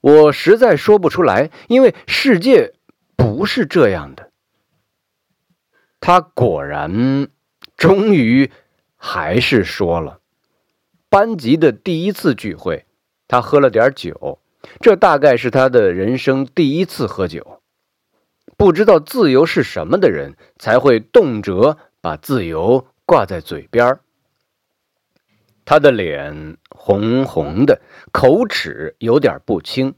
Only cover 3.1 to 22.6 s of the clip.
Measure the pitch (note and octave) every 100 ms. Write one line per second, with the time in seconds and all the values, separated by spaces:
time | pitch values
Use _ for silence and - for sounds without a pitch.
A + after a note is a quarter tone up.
3.1 | - A#2+ A2+ G3+ - D#3+ F#3 A#2+ F2+ C#2+
4.1 | - - _ _ _ _ _ _ _ _
5.1 | _ _ _ _ _ _ _ _ _ -
6.1 | F3+ E3+ - A#2 D#2 C#2+ D2 - G2 B2+
7.1 | C3+ C#3 _ _ _ - _ E3 - G#3+
8.1 | F#3 A2+ B2+ C#3 _ _ _ _ _ -
9.1 | - D#2+ G2+ - B2 F2 - F2+ E2+ D2+
10.1 | - _ _ _ _ _ _ _ _ _
11.1 | - A3+ G#3 A#2 D#3 D3+ G#2+ - E3 F#3
12.1 | F#3+ F3+ A2+ A2 D#2+ F#2 D2+ _ _ _
13.1 | _ _ B2 A#2 D3 C3+ A2 B2 C3+ F2
14.1 | - - C3+ _ _ - - A#3+ F#3+ G3
15.1 | D3 C#3+ A#2+ B2 C3 C3 B2 G2 F2+ G2
16.1 | B2+ C3+ C3+ C3+ - D3 D3+ F#3 - A#2
17.1 | - F#2 E2 - - _ _ _ _ _
18.1 | _ _ _ _ _ G3+ D#3+ G#3+ F3 D3
19.1 | C4 F3 C3 D#3+ - B2+ - E3 G#3 F3+
20.1 | D#2+ C#2 - _ _ - A#2+ C#3 A2+ A2
21.1 | B3 E3+ A2 G2+ F#2 C3 D3+ _ _ E2
22.1 | D#2 - C3 E2+ D#2+